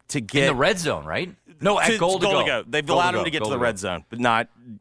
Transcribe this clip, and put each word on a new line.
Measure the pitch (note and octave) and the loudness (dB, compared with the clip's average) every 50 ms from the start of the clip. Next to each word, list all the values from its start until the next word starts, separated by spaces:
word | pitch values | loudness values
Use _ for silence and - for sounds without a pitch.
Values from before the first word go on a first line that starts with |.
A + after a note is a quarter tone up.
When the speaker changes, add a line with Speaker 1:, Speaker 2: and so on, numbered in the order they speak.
| _ | _
Speaker 1:
to | - - D3 | -8 -6 -6
get | A2+ G2 - C#3+ C3+ | -6 -2 0 2 2
Speaker 2:
In | |
the | C3+ C#3 | 2 2
red | A#2+ C#3 F3+ A3 F3+ | 2 2 2 2 0
zone, | E3+ D3 G#2 D#2+ D2 | -2 -2 -2 -4 -4
right? | D#2 E2 A2+ F3 F#3 - _ _ _ - _ | -6 -6 -6 -6 -8 -12 _ _ _ -14 _
No, | D3 G3 G#3 F3 | 0 0 2 2
at | E3 G3+ | 2 2
Speaker 1:
to, | A3+ G#3 | 2 2
Speaker 2:
goal | E3+ F3+ F#3+ F3+ | 2 0 2 2
to | F3 | 2
Speaker 1:
goal | G3+ F#3+ | 2 2
Speaker 2:
go. | C#3 | 2
Speaker 1:
to | A2 | 2
go. | D3+ C3 A2+ F#2+ - | 2 0 -2 -2 -2
They've | B2 D3+ D3+ | -4 -2 0
Speaker 2:
Goal | C#3+ E3 F3 | 2 2 2
to | |
Speaker 1:
allowed | F3 F3+ F3+ | 2 2 0
them | - | 0
Speaker 2:
go. | - | -2
Speaker 1:
to | E3 | -2
get | D3 D#3 | -2 -2
Speaker 2:
Goal | G#2+ A2 | -2 -2
Speaker 1:
to | C3+ | -2
the | |
Speaker 2:
to | A#2+ | 0
go. | B2 | 0
Speaker 1:
red | A#2 A2 F#2+ | 0 -2 -2
zone, | F#2+ F#2+ F2+ E2 - _ | -4 -6 -6 -6 -8 _
but | A2+ A#2 | -6 0
not, | B2 A#2+ A2+ A2+ A#2+ - _ _ B2 B2 A2 - | 2 2 2 2 0 -4 _ _ -20 -20 -20 -14